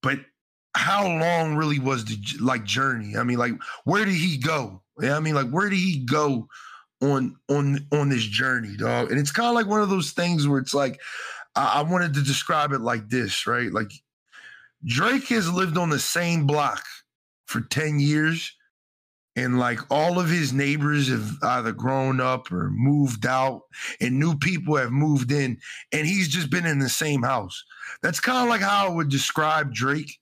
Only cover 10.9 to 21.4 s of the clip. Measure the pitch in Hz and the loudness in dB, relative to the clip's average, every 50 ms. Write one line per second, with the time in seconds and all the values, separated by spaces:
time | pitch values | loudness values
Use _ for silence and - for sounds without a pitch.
10.9 | - - - - - - - - - - - _ _ - 139 120 104 143 151 160 | -2 -6 -14 -14 -12 -12 -10 -12 -12 -14 -16 _ _ 0 2 2 2 2 2 2
11.9 | 180 180 175 165 143 139 143 131 - - - - 170 156 147 147 139 135 113 117 | 2 2 2 0 0 0 0 0 0 -2 -2 0 0 0 0 0 -2 -2 0 -2
12.9 | 120 117 104 104 120 127 117 101 - - - - 120 120 123 104 90 104 110 101 | -2 -2 -4 -2 -2 -2 0 -2 -2 -4 -2 -2 -2 -2 -2 -2 -2 -4 -4 -6
13.9 | - - _ _ _ _ _ _ _ - - - - - - - _ _ - 123 | -10 -20 _ _ _ _ _ _ _ -20 -20 -20 -20 -20 -20 -20 _ _ -6 -4
14.9 | 117 131 170 226 262 277 269 - 240 226 190 165 175 180 190 180 156 185 175 165 | -2 0 0 2 0 0 0 0 0 0 0 0 0 0 0 0 2 0 2 2
15.9 | 151 135 - - - 170 175 170 170 165 147 139 147 151 143 135 104 104 - - | 0 0 0 -2 -2 0 0 2 2 2 2 2 2 2 2 0 -2 -4 -10 -12
16.9 | - - _ _ _ _ _ _ _ _ _ - - 113 113 - - 151 156 156 | -16 -18 _ _ _ _ _ _ _ _ _ -8 -6 -6 -4 -4 -2 -2 0 0
17.9 | 151 147 143 143 147 151 156 156 165 165 - - - _ _ _ _ _ _ _ | 2 2 4 4 4 4 2 2 0 -2 -6 -10 -14 _ _ _ _ _ _ _
18.9 | _ _ _ _ _ _ _ _ _ 123 127 127 123 123 123 120 120 113 - - | _ _ _ _ _ _ _ _ _ -4 -2 0 2 2 2 2 0 -4 -4 0
19.9 | - 143 156 170 175 180 180 160 165 175 156 131 123 135 139 139 143 151 143 147 | 0 2 2 2 2 2 0 2 2 0 0 0 0 0 2 2 0 0 0 2
20.9 | 147 147 139 127 127 117 104 107 - - | 2 2 2 2 0 0 -2 -4 -6 -2